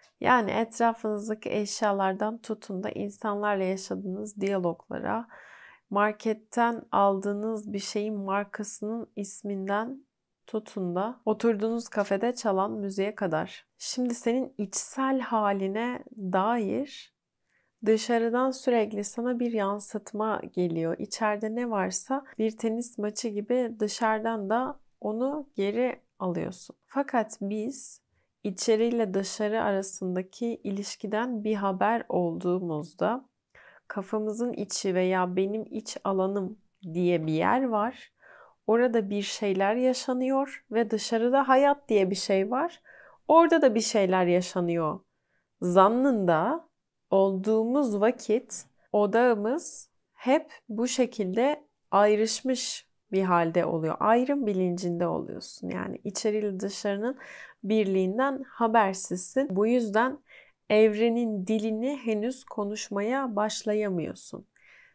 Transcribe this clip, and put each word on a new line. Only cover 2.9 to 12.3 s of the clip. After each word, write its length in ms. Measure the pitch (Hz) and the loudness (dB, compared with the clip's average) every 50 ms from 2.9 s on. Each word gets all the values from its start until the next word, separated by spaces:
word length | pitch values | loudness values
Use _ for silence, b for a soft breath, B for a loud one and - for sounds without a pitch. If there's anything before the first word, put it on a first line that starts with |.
| - - 202 202 208 - - 214 202 202 208 208 208 196 190 | -6 -6 -6 -6 -8 -6 -6 -4 -4 -2 0 0 0 0 0
yaşadığınız 800 | 185 190 190 190 - 196 190 196 185 185 196 214 214 - 208 | 0 -2 -4 -4 -6 -8 -6 -6 -6 -6 -6 -8 -10 -6 -4
diyaloglara, 840 | 196 196 196 190 180 170 165 - - - - - - 190 208 226 240 B B B B B B B B B B B B _ | -2 -2 0 0 0 -2 -4 -4 -8 -10 -10 -6 -4 -4 -4 -4 -6 B B B B B B B B B B B B _
marketten 920 | 196 202 208 214 214 214 - 226 214 220 - _ - 240 233 233 233 226 - - | 0 2 2 2 0 -2 -4 -4 -4 -4 -6 _ 0 0 2 2 0 -2 -6 0
aldığınız 840 | - 196 202 202 196 190 190 202 202 202 208 220 226 214 208 208 202 | 2 4 4 4 4 2 0 -2 -4 -2 -4 -4 -4 -6 -6 -8 -8
bir 60 | 202 | -6
şeyin 360 | 202 - - 208 208 220 214 | -6 -6 -4 -4 -4 -4 -4
markasının 960 | 202 196 190 190 202 202 202 - - 208 - - - 214 208 226 233 220 - _ | -4 -2 0 0 0 -2 -4 -6 -8 -6 -6 -6 -6 -6 -6 -6 -8 -8 -10 _
isminden 880 | - 202 202 - - - 202 202 196 190 196 202 208 226 240 269 269 - _ _ _ _ _ _ _ _ - | -10 -8 -8 -8 -8 -6 -6 -6 -4 -2 -2 -2 -2 -2 -4 -8 -12 -16 _ _ _ _ _ _ _ _ -8
tutun 480 | - 220 220 - - 208 185 180 175 | -6 -6 -6 -6 -6 -4 -4 -2 -2
da 260 | 180 196 226 247 - _ | -2 -2 -2 -4 -4 _
oturduğunuz 640 | 220 214 220 - 233 226 202 208 226 226 233 233 - | -2 0 2 2 2 2 2 0 -2 -2 -4 -6 -4
kafede 480 | - 214 202 - 196 196 226 240 | -4 -4 -2 0 0 0 0 -2